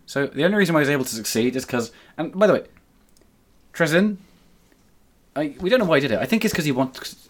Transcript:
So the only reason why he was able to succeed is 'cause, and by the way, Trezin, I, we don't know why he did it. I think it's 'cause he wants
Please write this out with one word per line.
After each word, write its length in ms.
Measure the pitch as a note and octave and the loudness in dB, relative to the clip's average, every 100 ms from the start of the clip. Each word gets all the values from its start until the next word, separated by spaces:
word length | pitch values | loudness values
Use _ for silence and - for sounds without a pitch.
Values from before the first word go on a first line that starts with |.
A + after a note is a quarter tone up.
| - | -8
So 220 | C3+ C#3 | -4 -4
the 160 | C3+ | 0
only 120 | E3 G#3 | 0 2
reason 160 | F#3 | 2
why 60 | D#3+ | 2
he 60 | C#3+ | 2
was 40 | |
able 140 | C#3+ B2+ | 0 -2
to 80 | |
succeed 420 | A2+ G#2 A2+ B2 B2 | -6 -4 0 0 -2
is 80 | |
'cause, 260 | B2+ B2 A#2 - - - | -4 -4 -4 -10 -18 -10
and 160 | D#3 F#3 | -6 2
by 80 | G#3 | 4
the 60 | |
way, 100 | C3+ - - _ _ _ _ _ _ _ _ _ | 4 0 -20 _ _ _ _ _ _ _ _ _
Trezin, 460 | - D#3+ E3 G#3 G3+ - _ _ _ _ _ _ _ _ _ _ - | -4 0 2 2 -2 -12 _ _ _ _ _ _ _ _ _ _ -6
I, 180 | G#3+ - | -6 -4
we 80 | F#3 | 0
don't 120 | B3+ | 2
know 40 | F#3+ | 4
why 100 | D3+ | 2
he 60 | |
did 100 | C#3 | 2
it. 60 | G#2 | 0
I 60 | - | 0
think 180 | A3+ | 0
it's 100 | G#3+ | 0
'cause 100 | - | -2
he 80 | D3+ | -2
wants 560 | B2+ C3 - - - - | 0 -2 -4 -16 -18 -20